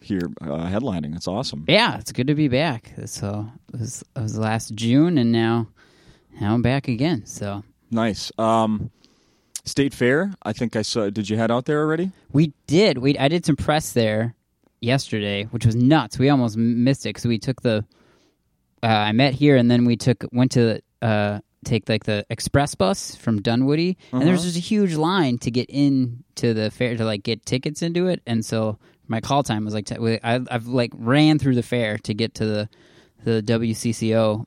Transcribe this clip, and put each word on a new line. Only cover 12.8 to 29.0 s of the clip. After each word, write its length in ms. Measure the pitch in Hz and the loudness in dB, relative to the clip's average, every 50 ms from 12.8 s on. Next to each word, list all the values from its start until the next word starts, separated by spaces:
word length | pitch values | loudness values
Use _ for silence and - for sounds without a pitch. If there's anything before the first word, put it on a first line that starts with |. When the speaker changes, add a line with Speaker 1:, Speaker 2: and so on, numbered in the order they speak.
| 214 208 151 127 | 4 4 2 2
Speaker 2:
We, 200 | 120 139 147 - | 2 2 2 2
I 120 | 131 143 | 2 2
did 160 | 165 175 165 | 2 2 2
some 100 | - 147 | 2 0
press 380 | - - - 151 156 - - - | 2 2 0 0 0 -2 -2 0
there 420 | 123 113 110 107 107 113 117 117 _ _ _ _ _ _ _ _ _ | 0 2 2 2 0 -2 -2 -4 _ _ _ _ _ _ _ _ _
yesterday, 600 | - 117 127 139 - - - 110 104 101 101 101 104 | -2 0 0 0 -2 -2 -4 -4 -2 -2 -2 -4 -4
which 200 | 117 - 117 - | -4 -2 0 2
was 100 | 117 110 | 2 4
nuts. 440 | 120 123 131 156 156 123 110 - - | 4 4 6 6 4 2 0 -2 0
We 80 | 127 139 | 2 4
almost 280 | 147 135 123 117 104 113 | 4 4 2 0 0 0
m-, 260 | 117 117 120 117 120 | 0 2 2 2 2
missed 220 | 131 139 - - | 2 2 0 -2
it 80 | 110 104 | -6 -6
'cause 120 | - - | -4 -2
we 140 | 120 117 107 | -2 -2 -2
took 220 | - - 127 - | -2 -4 -4 -2
the, 240 | - - 110 107 107 - _ _ _ _ _ _ _ _ _ _ _ _ _ _ _ _ _ _ - | 0 0 0 0 -2 -4 _ _ _ _ _ _ _ _ _ _ _ _ _ _ _ _ _ _ 0
uh, 20 | 113 | 2
I 240 | 110 107 104 107 107 | 2 2 2 2 2
met 200 | 113 135 143 127 | 4 2 2 2
here, 220 | 131 143 147 139 | 2 4 6 6
and 160 | 131 120 120 | 6 6 4
then 140 | 120 120 120 | 4 4 4
we 100 | 120 120 | 2 2
took, 300 | 113 - 131 117 - - - - | 2 2 0 0 0 -2 -4 0
went 180 | 120 127 127 | 0 0 2
to, 300 | - 131 117 113 107 107 - _ _ _ | 4 2 2 2 0 -2 -8 _ _ _
uh, 380 | - 117 107 104 104 104 104 104 - _ _ _ - | -2 0 0 2 0 0 -2 -4 -8 _ _ _ -4
take, 240 | - 120 110 - - | -2 -2 -2 0 0
like, 160 | 113 107 - | -2 -2 0
the 200 | - 107 104 104 - | -2 -2 -2 -2 -6
express 460 | 117 - - - - 143 143 143 - | -8 -8 -4 0 2 2 2 0 0
bus 400 | - 190 185 196 - - - - | 0 0 0 0 -2 -4 -10 -14
from 260 | - - 117 113 104 | -8 -4 -2 -2 0
Dunwoody, 560 | 95 117 113 120 131 135 147 156 170 180 185 - - - - | 0 0 2 2 2 2 2 2 0 0 -2 -4 -8 -6 -2
and 80 | 127 | 0
there 100 | 135 165 | 2 2
was 100 | 185 180 | 2 2
Speaker 1:
Uh-huh. 60 | 170 180 165 | 0 -2 -2
Speaker 2:
just 40 | 170 | -4
a 40 | |
huge 320 | 175 - 220 208 202 185 160 | -2 0 0 2 2 2 0
line 420 | 151 156 165 190 196 160 131 120 117 | 0 0 0 2 2 0 0 -2 -2
to 120 | - 127 | -4 -4
get 140 | 113 123 120 - | -2 -2 -2 -2
in 540 | - 139 143 143 139 131 127 120 117 123 - _ _ | 0 2 2 4 4 2 0 0 -4 -8 -16 _ _
to 180 | - - 120 113 | -2 -2 0 0
the 180 | 110 107 107 | 0 -2 -2
fair 240 | - - 127 123 120 | -2 -2 -2 -2 -2
to, 80 | 113 113 | -2 -2
like, 200 | 110 107 104 - | -2 -2 -4 -4
get 220 | - 113 104 - | -4 -6 -6 -4
tickets 360 | - - - - 160 147 - | -4 -4 -4 -4 -6 -6 -4
into 260 | 175 170 170 175 180 185 | -4 -2 -2 0 0 0
it, 140 | 175 - - | -2 -4 -4
and 200 | - 117 113 110 | -4 -4 -4 -2
so 320 | - - 113 110 110 104 - _ _ _ _ | -2 -2 -2 -2 -2 -4 -6 _ _ _ _